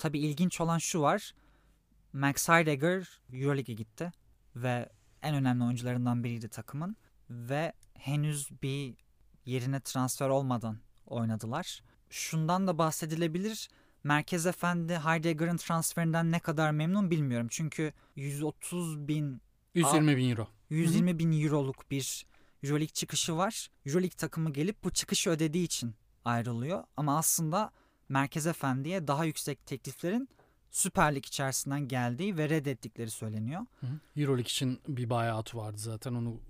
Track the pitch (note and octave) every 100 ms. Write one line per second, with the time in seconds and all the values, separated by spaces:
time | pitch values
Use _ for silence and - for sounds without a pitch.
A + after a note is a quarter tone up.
0 | D#3 D3 D3+ D3 F3+ - D#3+ E3 - F3
1 | C#3+ G3+ - - _ _ _ _ _ _
2 | _ C3+ C#3 C3+ - E3+ D#3 C#3+ D#3+ F#3
3 | F3+ - - B2+ C#3 C#3 B2+ A2 A2 -
4 | F3 - _ _ _ A#2+ B2 A#2+ - -
5 | _ _ D3+ C#3+ C3 B2 A#2+ B2 B2 B2
6 | B2 A#2+ A#2+ A#2 A2+ - - C#3 F3 A3+
7 | _ _ - A#2+ A#2+ C#3+ D#3+ - - -
8 | - D3 D3+ D3 C#3+ B2+ C#3 C#3 C3+ A2+
9 | _ _ - - - B2+ B2 C3+ - C3
10 | B2+ - C3+ C3+ C3+ A#2+ A2+ A2 - -
11 | - A#2+ A2+ A2 A2 C#3 F#3 - - _
12 | _ - - D#3+ D#3 F3+ F#3+ D#3+ D#3+ -
13 | D#3+ D#3+ E3+ E3 G#3 A3 - - - _
14 | C#3+ F#3 - F3 E3+ E3+ F3 F3 E3 F3
15 | D3+ E3 D#3+ D#3 E3+ E3+ - E3 D#3+ -
16 | E3 E3 E3 E3 - D#3 D#3 D3+ D#3+ G3+
17 | F#3+ E3 C#3 A#2+ A#2 - D#3 - D#3 -
18 | _ - C#3 C#3+ D3+ - - F3+ E3+ D3+
19 | C#3+ D3+ D3 B2 - _ _ F3 C#3 D#3
20 | D3+ C3+ B2+ A2+ A2 - - D#3 E3 E3+
21 | F3 E3 E3 D#3 D3+ D3 C3+ C3 - C#3
22 | B2+ - - - - _ C#3 D3 D#3 -
23 | E3+ D3+ - E3 G3 - - _ C#3 D#3+
24 | F3+ - D#3 E3 D#3+ C#3 F3 A3 F#3 -
25 | - G3+ G3+ D#3+ D#3+ E3+ E3+ - A#2 G#2+
26 | _ _ A#2+ A#2 A#2 A#2 C3 F#3+ - -
27 | D3 D3 D#3+ - D#3 F3+ G#3+ - _ _
28 | - C3+ C#3 D#3+ D#3+ D#3+ C#3 C3 C#3 F#3+
29 | D3+ C#3+ E3 - - C#3+ - C#3 - -
30 | E3 A3+ C4+ _ _ _ _ - F#3+ F#3+
31 | D#3 C#3 - - C3+ B2+ - C#3 C3+ B2+
32 | A#2+ A#2+ G3 E3+ D3+ D#3+ C#3 C3+ - -
33 | A2+ - A2 G#2+ A2+ E3+ B3 _ B2 D3+
34 | - D3 C#3 B2+ A#2 - C3 B2+ - B2+
35 | A#2 A#2 A#2 A2+ A2 A2+ G#2+ G#2 A2 A2
36 | C3+ A#2+ A#2 A2+